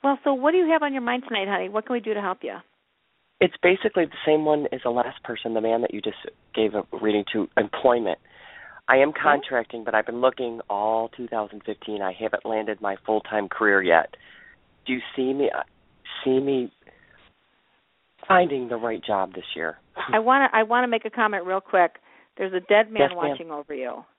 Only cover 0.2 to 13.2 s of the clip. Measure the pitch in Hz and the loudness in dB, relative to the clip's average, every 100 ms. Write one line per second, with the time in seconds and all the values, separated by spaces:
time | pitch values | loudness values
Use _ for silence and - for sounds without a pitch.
0.2 | - 269 277 349 330 320 294 269 240 247 | 0 2 2 2 4 2 0 -4 -4 -4
1.2 | 247 220 196 190 185 208 214 247 214 208 | -4 -4 -2 -4 -2 -6 -2 -4 -2 -4
2.2 | 196 185 139 98 - _ _ _ _ _ | -4 -6 -8 -12 -16 _ _ _ _ _
3.2 | _ _ 180 - 175 190 214 190 160 - | _ _ 0 2 2 2 0 0 -2 -2
4.2 | - 151 156 151 143 127 123 120 120 - | 2 4 4 2 0 -4 -2 0 -2 -6
5.2 | - 113 117 113 113 113 120 104 107 - | -12 -8 -4 -2 0 0 0 -4 -8 -10
6.2 | - _ _ - 110 104 - - 107 104 | -16 _ _ 0 0 0 -6 -4 0 0
7.2 | 101 110 98 - 104 - 131 120 104 82 | 0 -4 -2 -2 -2 2 2 2 0 -6
8.2 | _ - - - - - - 131 139 151 | _ -20 -20 -20 -20 -16 2 4 4 2
9.2 | 156 143 135 127 113 117 110 110 107 117 | 2 2 0 -4 -4 -8 -2 -2 -2 0
10.2 | 127 127 123 117 - 101 107 113 113 - | 0 0 -8 -8 -6 -2 0 0 -2 -8
11.2 | 120 113 104 107 - 104 - 104 95 90 | -8 -6 -6 -10 -10 -10 -8 -6 -6 -4
12.2 | 110 - - 110 104 101 104 98 - 110 | -4 -4 -4 -4 -4 -6 -6 -6 -2 -2